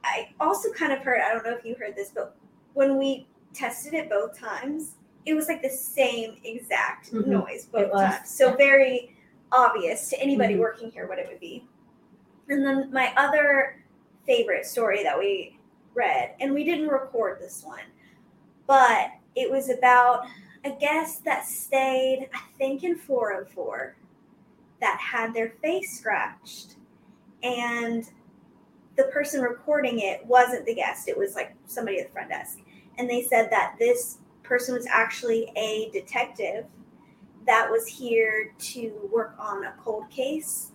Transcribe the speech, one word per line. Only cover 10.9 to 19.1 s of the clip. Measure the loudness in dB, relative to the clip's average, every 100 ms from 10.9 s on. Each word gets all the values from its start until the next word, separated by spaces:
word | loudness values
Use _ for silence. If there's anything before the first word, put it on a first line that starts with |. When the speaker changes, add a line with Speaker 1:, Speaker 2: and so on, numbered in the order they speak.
Speaker 1:
here | -12 -10
what | -8
it | -8
would | -12
be. | -16 -16 -18 _ _ _ _ _ _ _ -4
And | 0 2
then | 0 0
my | 0 2 2
other | 4 4 4 4 2 -4 _ _ _ _ 0
favorite | 2 2 -2 -2
story | -2 0 0
that | 0 0
we | 0 -2 -6 _ _ _ _
read, | -2 0 0 -2 -4
and | -2
we | 0
didn't | 0 0 0
record | -2 -2 -2 -2 -4
this | -14 -16
one, | -16 -18 -20 _ _ _ _ _ _ _ 4
but | 8 8 6 0